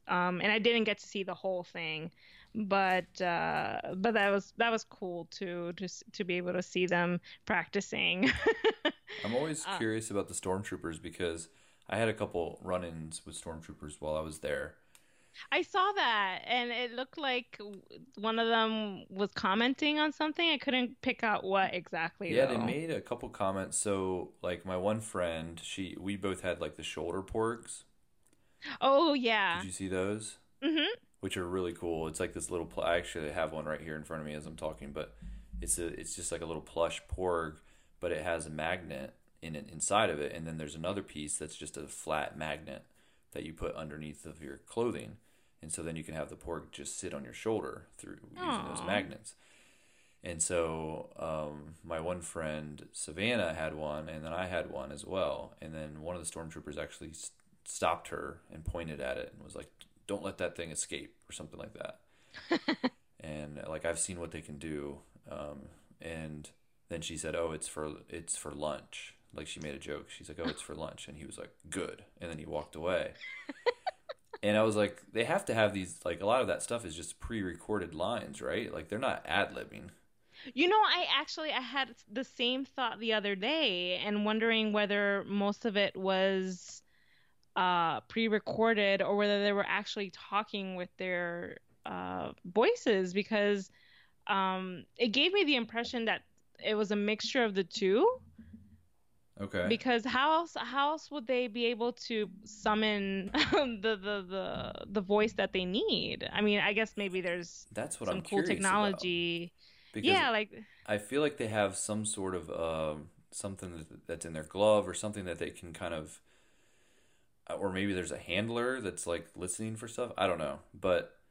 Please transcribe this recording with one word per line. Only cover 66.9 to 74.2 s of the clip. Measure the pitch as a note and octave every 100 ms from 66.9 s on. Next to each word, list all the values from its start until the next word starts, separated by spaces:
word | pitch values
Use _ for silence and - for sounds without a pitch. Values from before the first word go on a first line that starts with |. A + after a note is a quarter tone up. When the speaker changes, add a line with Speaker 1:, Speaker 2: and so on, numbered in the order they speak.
| E2+
Speaker 2:
she | D#2+ D#2+
said, | D#2+
"Oh, | E2 E2
it's | D#2 -
for, | - D2+ - -
it's | E2+ E2 -
for | -
lunch." | C#2+ D2+ C#2 - - - - _
Like, | - D2+
she | -
made | D2+
a | C2+
joke. | - D2 -
She's | - -
like, | D#2
"Oh, | E2
it's | D2+
for | -
lunch." | D#2+ D#2+ - -
And | D2+
he | C#2+
was | -
like, | - _ D#2+
"Good." | F#2+ E2+ - - -
And | F2
then | D#2+
he | D#2
walked | D2+ D2 D#2
away. | E2+ F2+ - - - - -
Speaker 1:
<laughs> | - A#4+ A#4+ - - - -